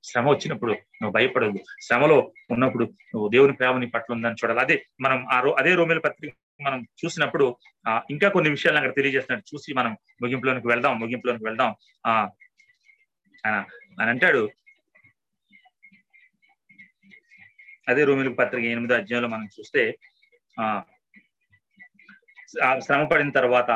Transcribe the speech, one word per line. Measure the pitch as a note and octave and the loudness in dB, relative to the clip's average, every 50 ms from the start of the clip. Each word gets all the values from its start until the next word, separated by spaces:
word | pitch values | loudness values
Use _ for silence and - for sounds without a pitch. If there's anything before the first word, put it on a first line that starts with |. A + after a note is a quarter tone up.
| _ | _
శ్రమ | - - B2 A#2+ C#3+ | -4 -4 0 2 2
వచ్చినప్పుడు | C#3+ - - D#3+ D#3+ A2 A2 A#2 | 2 0 0 -8 -8 -4 -2 -4
నువ్వు | G#2 - - _ _ - - G#2+ | -4 -4 -6 _ _ -8 -8 -2
భయపడదు, | F#2+ A2 A#2 B2+ - B2+ A#2 G#2+ G2+ F#2+ - - - - | 0 0 0 2 0 0 -2 0 -2 -4 -10 -14 -20 -20
శ్రమలో | - - A2+ A#2+ C#3 D#3 D#3 C#3 - - _ - _ _ | -4 -2 0 2 4 6 6 4 4 2 _ -20 _ _
ఉన్నప్పుడు | B2 A#2 B2+ C3 B2 A#2+ A#2 | -2 0 0 0 0 0 -4
నువ్వు | A2 - _ _ _ - A2+ G#2+ G#2 | -4 -4 _ _ _ -6 -4 -4 2
దేవుని | G#2 B2+ C#3 C#3 C#3 | 4 6 6 6 4
ప్రేమ | - B2+ B2+ C3 B2+ | 2 0 0 0 -2
నీ | B2 | -4
పట్ల | A#2+ - A#2 A#2 - A#2+ | -4 -6 -6 -6 -4 -8
ఉందని | A#2 A2+ A#2 A2+ | -4 -4 -4 -4
చూడాలి. | A2+ - A#2 A2+ A#2 | -2 -2 -2 0 0
అదే | C3 C3 E3 C#3 - _ _ _ | 0 0 0 -2 -2 _ _ _
మనం | C3 C3+ C3 B2+ B2+ B2+ | -2 -2 -2 -2 -2 -2
ఆ | C3+ B2+ | -2 0
రో-, | B2 C#3+ D#3 C#3 | 2 2 0 2
అదే | C3+ E3 - | 2 2 4
రోమీయుల | D#3 E3+ D#3+ E3 D#3+ | 2 2 2 0 -2
పత్రిక | D#3 D3 - _ - D3 - _ _ _ _ _ | -2 -4 -6 _ -16 -16 -16 _ _ _ _ _
మనం | C#3+ C#3 C3+ B2+ A#2 - _ _ - | -6 -6 -6 -6 -10 -14 _ _ -8
చూసినప్పుడు, | E3 - E3+ D3+ - - B2+ C#3 B2 A#2+ _ _ - _ _ _ A#2 | -8 -4 -2 -4 -2 2 2 2 2 0 _ _ -20 _ _ _ -2
ఆ, | A2 A#2 - - | -2 -2 -2 -6
ఇంకా | C#3+ D3 G3+ G3+ | -4 2 2 2
కొన్ని | G3 F#3 D#3+ D3+ | 4 4 2 2
విషయాలను | D3 C#3 - F3 D3+ D3+ | 0 2 0 2 2 2
అక్కడ | C3+ B2+ B2 | 0 0 -2
తెలియజేస్తున్నాడు. | C#3 C3+ C#3 C3 C3+ B2+ - B2+ A2+ - - - | 0 -2 0 0 -2 -2 -2 -6 -8 -6 -12 -16
చూసి | D3 - - C#3+ | -16 -12 -8 -4
మనం | C3 B2 A#2 G#2+ - _ _ _ _ | -2 -2 -2 -4 -8 _ _ _ _
ముగింపులోనికి | A#2+ B2 B2+ C3 A#2 C3+ C3 B2 A2+ A#2 | -6 -4 -4 -2 -2 -2 -2 -2 0 0
వెళ్దాం, | A#2+ A#2+ B2 C#3+ B2+ A2+ | 0 2 2 0 0 0
ముగింపులోనికి | A2+ A2 B2 A#2+ G#2 B2 A#2+ A2+ A2 | -4 -6 -6 -6 -4 -4 -4 -4 -4
వెళ్దాం. | A2 A2 A#2 C3 A#2 G#2+ _ _ _ _ _ _ A#2 | -8 -2 0 -2 -2 -2 _ _ _ _ _ _ 0
ఆ, | A2+ A2 G#2 F#2+ - _ _ _ _ _ _ _ _ _ _ _ _ _ _ _ _ _ _ _ _ - _ | 0 0 0 -2 -6 _ _ _ _ _ _ _ _ _ _ _ _ _ _ _ _ _ _ _ _ -8 _
ఆయన, | A2 G#2+ G2+ G2 - - - - _ _ - | -2 -2 -2 -4 -8 -14 -20 -20 _ _ -4
ఆయన | A2 A2+ | -2 -2
అంటాడు, | A#2+ B2 B2 F3+ D#3 B2+ A2 G#2 - _ _ _ _ _ _ _ _ - _ _ _ _ _ _ _ _ _ _ _ B5+ B5 _ _ _ _ - _ _ _ _ _ - _ _ _ _ _ _ _ _ _ _ _ _ - _ _ _ _ G3 - - _ _ _ _ - - _ _ - - - _ _ - | 0 2 2 2 4 2 0 -2 -6 _ _ _ _ _ _ _ _ -20 _ _ _ _ _ _ _ _ _ _ _ _ _ _ _ _ _ -20 _ _ _ _ _ -20 _ _ _ _ _ _ _ _ _ _ _ _ -20 _ _ _ _ _ -20 -20 _ _ _ _ -20 -20 _ _ -20 -20 -20 _ _ -2
అదే | B2 C#3 D3+ | 2 2 4
రోమీయుల | C#3 C#3 C3+ C3+ C3+ A#2+ | 4 4 2 0 -4 0
పత్రిక | - B2+ A#2+ - B2 A2+ | -2 -2 -2 0 -4 -4
ఎనిమిదో | A#2 A#2 A#2 A#2+ A#2 B2 | -2 -4 -4 -2 0 0
అధ్యాయంలో | A#2 G#2+ G2 A#2+ A#2+ A#2+ A#2+ | 0 0 -2 -4 -4 -4 -4
మనం | A2+ A2 G#2+ | -6 -8 -10
చూస్తే, | G#2 _ - G#2+ - _ D3 A#2+ A2 - - _ - _ _ _ _ _ _ _ _ _ - | -12 _ -20 -20 -4 _ 0 0 0 -2 -8 _ -20 _ _ _ _ _ _ _ _ _ -6
ఆ, | A2+ A2 G#2+ G2+ F#2+ _ _ _ _ _ _ - _ _ _ _ _ _ _ _ _ _ _ _ - _ _ _ - _ - - _ _ _ - - _ - - - | -4 -4 -4 -4 -8 _ _ _ _ _ _ -20 _ _ _ _ _ _ _ _ _ _ _ _ -20 _ _ _ -20 _ -20 -20 _ _ _ -20 -20 _ -6 0 2
ఆ, | B2+ C3 C3 | 2 2 0
శ్రమ | - - C3+ C#3+ D3+ | 0 0 0 0 2
పడిన | C#3+ E3+ D#3 D3 D3 | 2 2 2 2 2
తర్వాత | - - C3+ B2 B2 B2 A#2+ - A#2 | 2 2 2 4 4 2 2 2 0